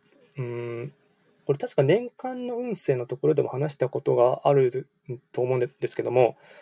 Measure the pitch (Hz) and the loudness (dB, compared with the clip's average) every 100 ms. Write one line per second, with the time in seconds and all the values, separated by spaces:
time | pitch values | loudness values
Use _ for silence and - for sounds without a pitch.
0 | _ _ _ - 120 120 120 120 143 _ | _ _ _ -10 -8 -8 -8 -10 -12 _
1 | _ _ _ _ - 143 247 - 139 208 | _ _ _ _ -4 -2 0 0 4 2
2 | 247 - 254 247 247 240 247 185 - 127 | 0 -10 -8 -6 -6 -6 -6 -6 -2 -2
3 | 123 127 147 143 123 131 147 - 127 - | -4 -2 0 2 0 -2 -6 -2 -4 -2
4 | - 127 120 - 147 143 127 127 - _ | 0 4 4 4 2 4 2 -2 -10 _
5 | - 120 _ - 127 127 123 - 120 - | -14 -14 _ -4 -2 0 -2 -4 -8 -6
6 | 117 127 117 - - - | 0 4 4 2 -20 -20